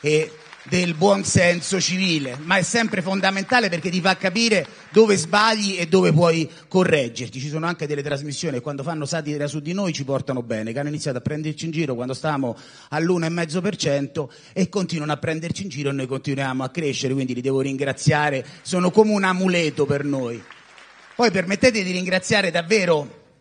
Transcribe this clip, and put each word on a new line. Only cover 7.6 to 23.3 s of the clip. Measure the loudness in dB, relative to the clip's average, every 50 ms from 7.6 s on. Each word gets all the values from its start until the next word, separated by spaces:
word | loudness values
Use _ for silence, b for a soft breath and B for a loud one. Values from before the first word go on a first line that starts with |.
| -4
anche | -4 -4 -4 -6
delle | -4 -4 -4 -4
trasmissioni | -4 -4 -4 -6 -8 -8 -6 -6 -4 -4
che | -4
quando | -6 -6 -8 -6 -6
fanno | -6 -6 -6 -6
satira | -4 -4 -6 -4 -4 -4 -4 -4
su | -4 -6 -6
di | -6 -6
noi | -4 -2 -2 -4 -4
ci | -4 -4
portano | -4 -4 -4 -2 -4 -4 -6 -4
bene, | -4 -4 -4 -4 -6 -6
che | -6
hanno | -4 -4
iniziato | -6 -4 -4 -4 -6 -4
a |
prenderci | -4 -4 -6 -4 -4 -6 -6 -6 -6
in | -6
giro | -2 -2 -2 -2 -2
quando | -4 -4 -6 -6
stavamo | -4 -4 -2 -2 -2 -2 -4 -4 B B B B B B B
all'uno | -4 -2 2 2 2 2 0
e | -2
mezzo | -2 -2 -4 -2 -4 -4
per | -2 -4 -4
cento | -2 0 0 0 0 -2 -4 -4 -6 -8 -8 B B B B
e | B -2 -2
continuano | 0 0 -2 -2 -2 -2 -4 -2 -2 -4
a |
prenderci | -2 -2 -4 -4 -4 -6 -6 -6 -6 -8
in | -8
giro | -8 -4 -4 -2
e | -2
noi | -2 -4
continuiamo | -4 -6 -6 -4 -4 -2 -2 -2 -2 -2 -4 -4
a | -4
crescere, | -4 -4 -2 -2 -2 -2 -2 0 0
quindi | 0 -2 -2 -4
li | -2
devo | -2 0 0 0
ringraziare, | 0 0 -2 -2 -2 -2 -2 2 2 2 4 4 2 2 0 -2 -6 B B B B
sono | -2 0 2 2 4
come | 6 6 6 6 4
un | 2 2
amuleto | 2 2 2 2 2 2 2 2 0 0 0 0
per | 0 0 -2 -2
noi. | -2 -2 -2 -4 -6 -8 -10 -14 -18 -20 -20 -20 -20 -20 -20 -20 -20 -20 -20 -20 -16 0
Poi | 2 2 2
permettete | 2 0 -2 -2 -2 4 4 4 4 4
di | -2 -2
ringraziare | -2 -2 -2 0 0 -2 0 2 2 2 2 2
davvero | 0 -2 0 2 2 2 4 4 2 2 0 -4 -12 -20 _ _